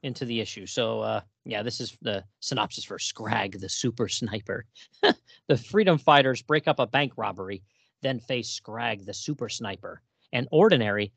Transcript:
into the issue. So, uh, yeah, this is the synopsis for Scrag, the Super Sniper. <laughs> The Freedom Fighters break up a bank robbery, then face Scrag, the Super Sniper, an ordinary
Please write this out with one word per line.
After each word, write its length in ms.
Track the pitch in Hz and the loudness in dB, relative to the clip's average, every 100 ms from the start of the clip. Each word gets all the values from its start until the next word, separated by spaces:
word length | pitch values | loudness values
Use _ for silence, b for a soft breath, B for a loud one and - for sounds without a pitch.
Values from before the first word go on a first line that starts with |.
into 220 | 143 120 123 | -8 -6 -4
the 140 | 117 | -4
issue. 240 | 104 - 92 | -4 -8 -8
So, 360 | - 113 113 | -4 -2 -2
uh, 200 | 110 107 - _ - | -2 -4 -6 _ -8
yeah, 160 | 107 | -6
this 180 | 117 - | -4 -6
is 160 | 117 - | -10 -8
the 220 | 120 101 92 _ | -6 -6 -8 _
synopsis 440 | - 127 101 - | -6 -2 -2 -4
for 140 | - 98 | -12 -8
Scrag, 640 | - - 107 110 101 101 | -8 -6 -2 -2 -2 -6
the 100 | 95 | -8
Super 380 | - 127 113 113 | -2 -4 -2 -4
Sniper. 580 | - 120 107 - 95 - B B B | -2 -4 -6 -6 -8 -8 B B B
<laughs> 100 | 415 - b b - | 2 2 b b 0
The 100 | 135 | 0
Freedom 420 | - 202 190 160 | 2 2 4 4
Fighters 420 | - 143 131 123 | 6 6 6 2
break 260 | - 151 160 | 0 0 2
up 120 | 147 | 0
a 80 | 117 | 2
bank 260 | 135 143 - | 2 0 -2
robbery, 440 | 107 92 95 101 _ _ _ _ | -6 -6 -8 -10 _ _ _ _
then 180 | 135 127 | -4 -4
face 300 | - 127 110 | -4 -6 -4
Scrag, 560 | - - 110 120 107 98 | -10 -10 -6 -4 -4 -8
the 80 | |
Super 340 | 101 - 151 113 | -10 -8 -6 -6
Sniper, 540 | - 107 92 95 - _ _ _ | -6 -8 -8 -12 -16 _ _ _
an 140 | 120 123 | -4 2
ordinary 600 | 156 214 180 107 104 101 | 6 8 6 4 0 -2